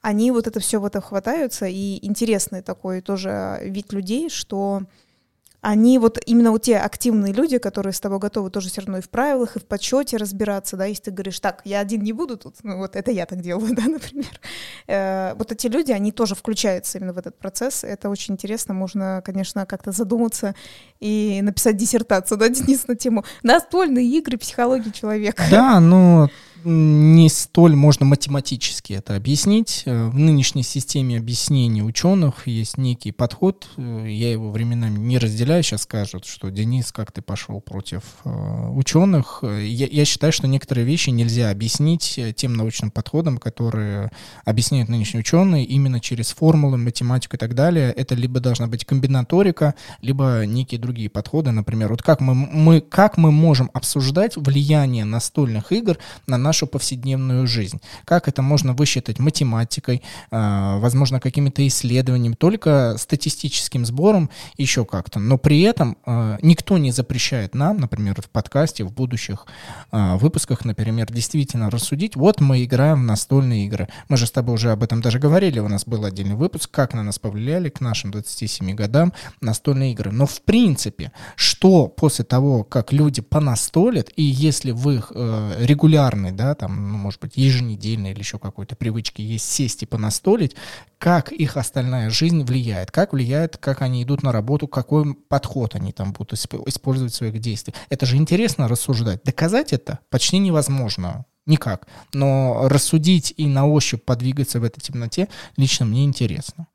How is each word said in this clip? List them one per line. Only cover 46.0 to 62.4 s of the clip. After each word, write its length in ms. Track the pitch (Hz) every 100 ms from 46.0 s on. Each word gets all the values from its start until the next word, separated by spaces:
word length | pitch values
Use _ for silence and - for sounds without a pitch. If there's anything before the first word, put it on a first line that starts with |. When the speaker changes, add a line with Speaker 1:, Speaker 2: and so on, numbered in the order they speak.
| - 117 113
Speaker 2:
формулы, 460 | - 160 160 143 127
математику 580 | 120 - 123 127 - -
и 40 |
так 160 | 113 120
далее. 360 | 160 170 131
Это 240 | 120 131 123
либо 240 | 123 127
должна 280 | 123 120 117
быть 180 | 117 -
комбинаторика, 920 | 139 131 135 123 170 202 165 151 - - -
либо 420 | 117 135 131 120 104
некие 340 | 120 131 120
другие 300 | 120 117 107
подходы. 420 | 104 - 151 143
Например, 380 | 110 104 110 107
вот 120 | 117
как 200 | - 151
мы, 120 | 131
мы, 460 | 127 139 156 156 165
как 380 | - - 208 -
мы 140 | 160
можем 380 | 151 160 135 127
обсуждать 640 | - - 143 131 156 226 165
влияние 640 | 139 139 143 151 135 120 107
настольных 680 | 113 - - 135 110 -
игр 240 | 208 220 165 - - -
на 120 | 123 139
нашу 140 | 160 143
повседневную 800 | 139 - 127 131 135 131 127 127
жизнь. 340 | 117 98 - - - -
Как 220 | 170 -
это 160 | -
можно 300 | 135 147 131
высчитать 440 | 127 147 131 - 104
математикой, 840 | 139 - 131 113 117 - - 123 - - -
а, 480 | 113 107 101 98 98
возможно, 420 | 120 127 135 131
какими-то 460 | 131 147 139 135 139
исследованиями, 680 | - 123 123 127 123 117
только 580 | 113